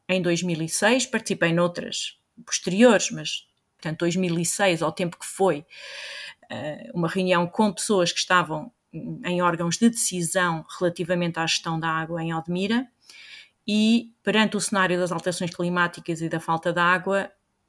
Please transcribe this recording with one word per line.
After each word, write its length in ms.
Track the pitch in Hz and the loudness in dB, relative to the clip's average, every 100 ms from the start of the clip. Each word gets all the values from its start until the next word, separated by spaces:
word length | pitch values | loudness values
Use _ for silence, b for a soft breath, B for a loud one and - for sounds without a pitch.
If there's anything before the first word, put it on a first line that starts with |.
| - | -2
em 140 | 185 | 0
dois 200 | 175 170 | 2 0
mil 200 | 180 160 | 0 -2
e 80 | 160 | -2
seis, 360 | - 208 254 247 | 0 4 4 2
participei 460 | 220 - 196 233 | -4 -2 0 2
noutras 640 | 170 175 175 - - - - _ - - | 2 2 0 -6 -8 -8 -12 _ -20 -6
posteriores, 680 | - - 185 247 196 - | -4 -2 6 8 8 2
mas, 360 | 156 151 - - _ _ _ | -4 -8 -8 -10 _ _ _
portanto, 240 | - 160 | -8 -2
dois 160 | 170 175 | 0 2
mil 240 | 185 170 | 0 0
e 60 | 165 | 0
seis, 360 | - 202 160 | 2 2 2
ao 100 | 160 | 0
tempo 260 | 160 175 - | -2 -4 -4
que 60 | - | -10
foi, 400 | - 190 147 - B B B B B B B _ | 0 2 2 -4 B B B B B B B _
eh, 400 | - 151 147 - | -10 -8 -10 -8
uma 140 | 175 165 | -4 -2
reunião 380 | 190 185 175 175 | 0 2 2 2
com 240 | - 214 | 2 0
pessoas 380 | - - 202 170 | 0 0 2 2
que 80 | - | 0
estavam 520 | - 180 156 156 233 - _ | 2 2 2 -4 -8 -16 _
em 480 | 160 165 156 - 175 | -12 -10 -8 -4 0
órgãos 360 | 175 170 170 165 | 2 2 -2 4
de 120 | 233 | 4
decisão 760 | 233 - 180 165 190 175 160 - - | 4 -2 -2 0 2 2 0 -6 -2
relativamente 580 | 180 175 175 180 175 165 | -2 -2 -2 0 0 -2
à 80 | 160 | -2
gestão 340 | - 170 165 | -2 -2 -2
da 100 | 165 | -2
água 340 | 160 160 170 | -2 -4 -4
em 100 | 165 | -4
Odmira, 540 | 160 165 180 196 233 262 _ b b b b b _ - | -4 -4 -4 0 0 -2 _ b b b b b _ -2
e 460 | 214 214 233 233 _ | 2 4 4 0 _
perante 320 | - 214 208 208 | 0 2 2 0
o 60 | |
cenário 360 | - 202 185 175 | -2 0 2 2
das 140 | 180 | 0
alterações 420 | 170 180 175 175 | -2 -4 -4 -6
climáticas 680 | - 175 180 175 - - 160 | -4 -2 0 0 -2 -6 -6
e 80 | 160 | -4
da 100 | 165 | -4
falta 320 | 170 160 175 | -2 -2 0
de 80 | 170 | 2
água, 500 | 175 180 185 196 190 - _ _ | 2 2 2 -2 -2 -10 _ _